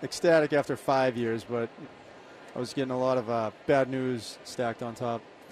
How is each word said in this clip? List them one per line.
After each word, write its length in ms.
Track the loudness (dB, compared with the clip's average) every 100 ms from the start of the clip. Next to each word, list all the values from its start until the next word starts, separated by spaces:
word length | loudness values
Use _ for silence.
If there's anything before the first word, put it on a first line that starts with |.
ecstatic 500 | -8 0 4 6 6
after 240 | 2 0 -2
five 400 | 2 2 4 2
years, 280 | -2 -2
but 240 | -4 -4 -4 -8 -20 -20 -20 -20 -20 -20 -14
I 40 | -8
was 140 | -6
getting 200 | -4 -2
a 60 | 0
lot 200 | 2 2
of, 120 | 0
uh, 200 | -2 -2 -6 2
bad 220 | 4 4
news 500 | 0 -2 -4 -6 -14
stacked 380 | -16 -4 -4 -4
on 120 | -8
top. 280 | -6 -4 -4 -8 -20 -20